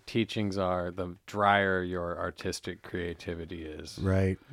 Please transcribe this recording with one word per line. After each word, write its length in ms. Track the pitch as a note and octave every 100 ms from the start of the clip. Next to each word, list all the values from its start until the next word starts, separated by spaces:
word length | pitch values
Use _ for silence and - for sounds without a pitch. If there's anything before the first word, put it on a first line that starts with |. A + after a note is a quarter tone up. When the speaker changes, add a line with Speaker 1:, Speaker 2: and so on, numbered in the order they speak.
| -
Speaker 1:
teachings 500 | A#2 A2 A2 G#2 F#2+
are, 360 | F#2 F2+ F2+
the 240 | F2+ F2 F2 -
drier 560 | G2+ G2+ G2+ G2 F#2
your 340 | F2+ F2+ F2 F2
artistic 640 | F2+ - F#2+ - - F2
creativity 800 | - F2+ E2+ E2 - E2+ E2+ E2+
is. 340 | D#2 D#2 D#2+ -
Speaker 2:
Right. 380 | F#2+ F#2+ F#2+ F#2+ -